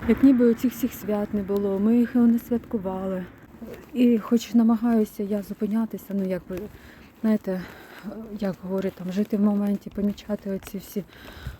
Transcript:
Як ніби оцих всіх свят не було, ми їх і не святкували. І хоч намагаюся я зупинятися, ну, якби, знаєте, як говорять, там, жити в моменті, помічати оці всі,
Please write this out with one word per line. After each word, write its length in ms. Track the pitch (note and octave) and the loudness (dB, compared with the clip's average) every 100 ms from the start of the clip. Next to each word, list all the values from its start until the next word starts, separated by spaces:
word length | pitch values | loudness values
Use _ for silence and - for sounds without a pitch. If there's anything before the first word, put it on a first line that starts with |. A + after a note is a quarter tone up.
| A#3 | 0
Як 140 | A3 | 4
ніби 280 | C4+ B3+ A#3+ | 6 6 4
оцих 220 | A3+ B3 | 4 0
всіх 200 | - B3 | -2 -6
свят 420 | - F#3+ G#3 G#3 | -4 -4 -2 -2
не 80 | G#3 | -4
було, 360 | F#3+ G3+ G3+ G3 | -2 -2 0 2
ми 180 | G#3 A#3+ | 4 4
їх 180 | A#3 | 4
і 40 | B3+ | 4
не 200 | A#3 A#3 | 4 4
святкували. 880 | - A#3 - A3+ F#3+ F#3 F#3+ F#3 F#3 - - - A3+ - - | 0 -4 -2 -6 -4 -6 -4 -6 -8 -14 -20 -18 -16 -16 -8
І 240 | A#3+ B3 A#3 | 2 4 4
хоч 360 | - A#3 - | 2 0 2
намагаюся 680 | A#3 A3+ A3+ A#3 A#3 G#3+ - | 4 4 4 2 2 2 -2
я 200 | G3 G#3 | -4 -4
зупинятися, 640 | G3 G#3 G#3 A3 A3+ F#3+ - | -6 -6 -2 -2 -4 -6 -6
ну, 140 | G3 | -4
якби, 340 | F#3 F#3 - F3+ G#3 - - - - - | -2 -4 -6 -10 -10 -16 -20 -20 -20 -4
знаєте, 400 | A3 G#3+ - F#3 F3 - - - G3+ G#3 A3+ G3+ | 0 0 0 -6 -6 -16 -20 -16 -14 -12 -12 -6
як 180 | G3 F3+ | -6 -6
говорять, 300 | F#3 F#3+ F#3+ | -6 -4 -4
там, 200 | - F3+ | -6 -6
жити 240 | F#3 G#3 G#3 | -4 -2 2
в 40 | |
моменті, 500 | G#3 G#3 G3+ G3+ - | 2 2 0 -4 -6
помічати 600 | - G#3 G3+ - G#3 G3+ | -4 -4 -4 -8 -8 -6
оці 280 | F#3+ - G3 | -8 -8 -14
всі, 260 | - G#3 E3+ - - - - | -10 -10 -10 -14 -20 -16 -16